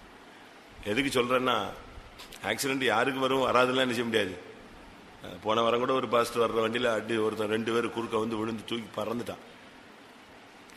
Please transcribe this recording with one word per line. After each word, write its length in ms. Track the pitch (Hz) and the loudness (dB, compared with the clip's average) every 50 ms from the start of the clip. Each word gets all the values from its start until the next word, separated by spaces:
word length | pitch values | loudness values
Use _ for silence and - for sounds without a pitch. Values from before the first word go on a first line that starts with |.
| - - - - - - - - - - - - - - - - - | -20 -20 -20 -20 -20 -20 -20 -20 -20 -20 -20 -20 -20 -20 -20 -12 -6
எதுக்கு 360 | 101 104 120 139 139 123 127 | -2 0 0 0 2 2 2
சொல்றேன்னா, 460 | 120 123 127 127 127 127 120 107 98 95 - - - - - - - - - - - - - - - | 2 2 2 2 2 2 2 2 0 -2 -6 -10 -14 -16 -16 -18 -18 -18 -18 -18 -18 -18 -16 -8 -4
ஆக்சிடென்ட் 400 | 98 113 113 - 139 135 139 131 | -2 -2 0 0 -2 0 0 2
யாருக்கு 360 | 120 104 110 123 139 131 135 | 2 4 4 4 2 2 0
வரும் 220 | 131 127 135 135 127 | 0 2 2 2 2
வராதுலாம் 380 | 117 107 120 127 127 127 131 | 4 6 6 6 6 4 2
நினைச்ச 240 | 131 127 120 120 123 | 2 2 2 0 0
முடியாது. 340 | 117 110 110 101 90 92 - - - - - - - - - - - - - - - - - - 95 92 90 90 | 2 2 2 2 0 -2 -8 -12 -16 -18 -18 -20 -20 -20 -20 -20 -20 -20 -20 -20 -20 -20 -18 -16 -16 -14 -6 -2
போன 180 | 104 107 113 | 0 2 2
வாரம் 180 | 117 113 117 120 | 4 4 2 2
கூட 140 | 123 131 131 | 2 2 2
ஒரு 160 | 131 127 117 | 0 2 2
பாஸ்டர் 460 | 113 120 117 113 - 120 113 110 107 | 4 4 4 2 2 2 2 2 2
வர்ற 40 | 113 | 2
வண்டியில 340 | 110 110 113 123 123 120 113 | 0 2 0 0 0 2 0
அடி 240 | 107 107 110 117 | 0 0 -2 0
ஒருத்தன் 320 | 110 107 110 107 104 107 104 | 0 2 0 0 0 0 0
ரெண்டு 240 | 107 110 113 110 113 | 0 0 0 0 0
பேர் 180 | 117 117 113 | 0 0 0
குறுக்க 280 | - 120 113 107 110 110 | -2 -4 -4 -2 0 0
வந்து 180 | 110 117 113 | 0 0 -2
விழுந்து 260 | 107 107 113 113 107 101 | -2 -2 -4 -4 -6 -6
தூக்கி 360 | - 113 117 110 95 - - | -6 -6 -6 -6 -8 -6 -6
பறந்துட்டான். 380 | 104 107 113 120 113 98 92 - - - - - - - - - - - - - - - - - - - - - - - - - - - - | -4 -4 -4 -4 -6 -6 -10 -10 -12 -18 -20 -20 -20 -20 -20 -20 -20 -20 -20 -20 -20 -20 -20 -20 -20 -20 -20 -20 -20 -20 -20 -20 -20 -20 -20